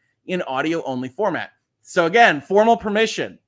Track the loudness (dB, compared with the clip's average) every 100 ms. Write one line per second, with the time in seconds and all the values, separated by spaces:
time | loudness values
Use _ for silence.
0 | _ _ -8 -6 -4 -2 -2 -2 -4 -6
1 | -8 -4 -4 -4 -8 _ _ _ -6 0
2 | 2 4 4 2 0 2 4 2 0 -2
3 | -2 -4 -8 -12